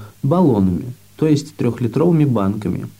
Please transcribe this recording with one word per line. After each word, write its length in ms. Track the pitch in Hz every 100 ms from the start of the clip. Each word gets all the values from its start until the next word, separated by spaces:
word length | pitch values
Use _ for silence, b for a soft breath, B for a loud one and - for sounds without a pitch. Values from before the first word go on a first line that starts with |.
| B -
баллонами, 720 | 139 170 160 104 95 87 - - _ -
то 80 | 156
есть 300 | 143 - -
трехлитровыми 680 | 123 117 117 135 175 165 143
банками. 640 | 110 98 104 92 - 117 -